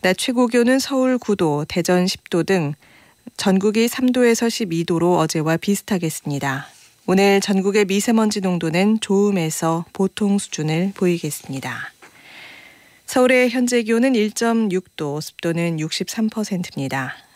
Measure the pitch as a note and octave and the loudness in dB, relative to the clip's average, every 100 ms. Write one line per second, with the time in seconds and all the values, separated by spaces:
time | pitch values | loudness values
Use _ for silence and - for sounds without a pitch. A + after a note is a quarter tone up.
0 | F#3 F#3+ - A#3+ B3 B3 A#3+ C4 - C4+ | 0 0 -2 0 2 4 4 2 2 0
1 | C4 B3+ - G3+ E3+ D3 D#3 - E3+ F3+ | 0 0 0 0 0 0 -2 -4 2 2
2 | F3+ - - F3 D#3+ F#3+ C#3+ D3+ _ _ | 2 -4 -4 -4 0 0 0 -6 _ _
3 | _ _ - - - F#3+ G3+ G#3+ A#3 - | _ _ -20 -4 2 2 2 2 0 0
4 | B3+ B3 A#3+ A3+ A#3 - G#3+ E3 E3+ E3 | 0 4 4 4 0 -2 -4 -2 0 2
5 | E3+ F3 D#3+ E3 D#3 E3 - G3+ - G3 | 2 2 2 0 0 0 0 -2 -2 -2
6 | E3 - - C#3+ C#3 C3+ - - - _ | -2 -6 -6 -4 -4 -6 -10 -20 -20 _
7 | - F#3+ G3+ G3 G3 F#3+ F#3+ G3+ G3+ G3 | 0 2 4 4 2 0 2 2 2 0
8 | G#3 A3+ A3 G#3 F#3 F3 D#3+ E3 G3+ A3 | 2 2 2 0 -2 -2 0 2 2 2
9 | - G3 G#3 G3 D#3+ D3+ E3 E3 E3+ - | 2 2 2 2 -2 -2 -2 -2 -4 -4
10 | F#3+ - G3+ G3+ - - D#3 D#3 F#3+ G3 | -4 0 0 0 -2 -6 -2 0 -2 0
11 | F#3 E3+ D#3 - - C3+ B2+ A2+ - _ | 0 0 -4 -8 -10 -10 -8 -10 -14 _
12 | - _ - - - - - - _ _ | -20 _ -20 -20 -20 -20 -20 -20 _ _
13 | - C4 B3+ B3+ B3+ A#3+ B3 B3 A3 A3+ | -4 2 4 4 2 0 0 0 2 2
14 | C4 B3 G#3+ - A#3 A3+ A3 F#3 - - | 2 2 0 0 0 2 0 -2 -6 -8
15 | D3+ D3 D3+ - E3+ E3+ E3+ D#3+ D#3 - | -6 -6 -8 -6 -4 -2 -2 -2 -4 -6
16 | F#3+ - A3 A3 G#3 F#3 F3 - C3+ C3+ | -6 -2 -4 -2 -4 -4 -6 -6 -6 -6
17 | C3 - _ | -8 -10 _